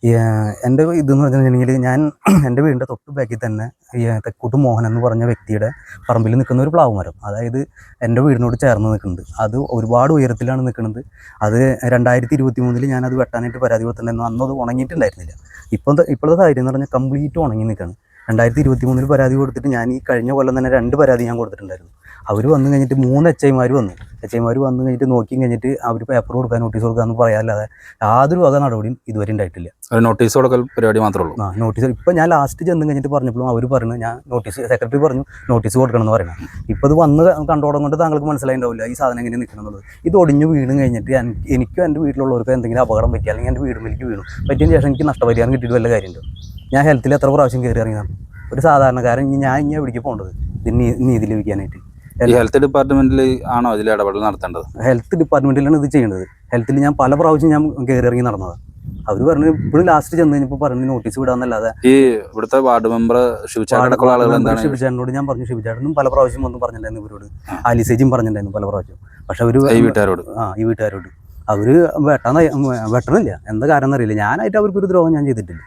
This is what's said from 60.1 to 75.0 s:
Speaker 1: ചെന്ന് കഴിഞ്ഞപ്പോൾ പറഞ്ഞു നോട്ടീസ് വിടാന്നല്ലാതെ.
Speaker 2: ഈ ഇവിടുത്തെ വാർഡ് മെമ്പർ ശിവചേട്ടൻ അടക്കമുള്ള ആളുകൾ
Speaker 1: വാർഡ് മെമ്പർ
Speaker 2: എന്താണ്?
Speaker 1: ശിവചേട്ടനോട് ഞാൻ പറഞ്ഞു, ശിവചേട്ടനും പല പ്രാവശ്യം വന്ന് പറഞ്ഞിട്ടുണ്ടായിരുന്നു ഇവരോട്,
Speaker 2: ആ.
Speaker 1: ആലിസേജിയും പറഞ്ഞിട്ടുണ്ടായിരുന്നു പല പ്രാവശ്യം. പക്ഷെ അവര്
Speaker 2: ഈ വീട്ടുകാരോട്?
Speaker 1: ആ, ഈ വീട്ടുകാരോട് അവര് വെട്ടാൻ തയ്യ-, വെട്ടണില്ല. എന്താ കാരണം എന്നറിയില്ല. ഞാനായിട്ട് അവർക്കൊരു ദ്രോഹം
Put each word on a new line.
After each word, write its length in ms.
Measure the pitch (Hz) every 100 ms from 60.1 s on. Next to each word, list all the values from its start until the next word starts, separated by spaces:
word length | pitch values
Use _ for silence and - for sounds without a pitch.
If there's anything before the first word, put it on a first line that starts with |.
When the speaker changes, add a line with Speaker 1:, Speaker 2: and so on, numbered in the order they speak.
| 165
Speaker 1:
ചെന്ന് 140 | 165 143
കഴിഞ്ഞപ്പോൾ 240 | 135 135
പറഞ്ഞു 220 | 143 127 131
നോട്ടീസ് 260 | 127 110 107
വിടാന്നല്ലാതെ. 480 | 131 123 127 113 113 113 127
Speaker 2:
ഈ 20 | 135 135 113 95
ഇവിടുത്തെ 240 | 110 110 131 135
വാർഡ് 220 | 117 110
മെമ്പർ 240 | 107 117 120 123 113 107
ശിവചേട്ടൻ 300 | - 110 120 123
അടക്കമുള്ള 280 | 123 127 123
ആളുകൾ 140 | 120
Speaker 1:
വാർഡ് 80 | 117
മെമ്പർ 140 | 113
Speaker 2:
എന്താണ്? 120 | 113 113
Speaker 1:
ശിവചേട്ടനോട് 460 | 131 131 127 127 131
ഞാൻ 80 | 139
പറഞ്ഞു, 180 | 123 123
ശിവചേട്ടനും 420 | 120 107 113 139 147
പല 80 | 135
പ്രാവശ്യം 300 | 135 131 127 131
വന്ന് 120 | 120
പറഞ്ഞിട്ടുണ്ടായിരുന്നു 400 | 120 117 110 110 107
ഇവരോട്, 200 | 104 101 - -
Speaker 2:
ആ. 80 | - 120
Speaker 1:
ആലിസേജിയും 400 | 120 113 117 135
പറഞ്ഞിട്ടുണ്ടായിരുന്നു 420 | 123 110 104 101 101
പല 60 | 101
പ്രാവശ്യം. 280 | 101 92 - - - -
പക്ഷെ 140 | - 117
അവര് 140 | 120 135 117
Speaker 2:
ഈ 20 | 117
വീട്ടുകാരോട്? 360 | 107 101 90 87 104
Speaker 1:
ആ, 40 | 107 95
ഈ 40 | 110
വീട്ടുകാരോട് 400 | 117 107 98 82 - - - -
അവര് 220 | 104 107 151 170 - 147
വെട്ടാൻ 260 | 139 117 147
തയ്യ-, 180 | 160 139 139 123 110 120
വെട്ടണില്ല. 360 | 123 170 165 90 -
എന്താ 140 | 110 139
കാരണം 160 | 170 135
എന്നറിയില്ല. 260 | 139 113 107
ഞാനായിട്ട് 340 | 104 143 220 214
അവർക്കൊരു 260 | 208 196 190
ദ്രോഹം 200 | 180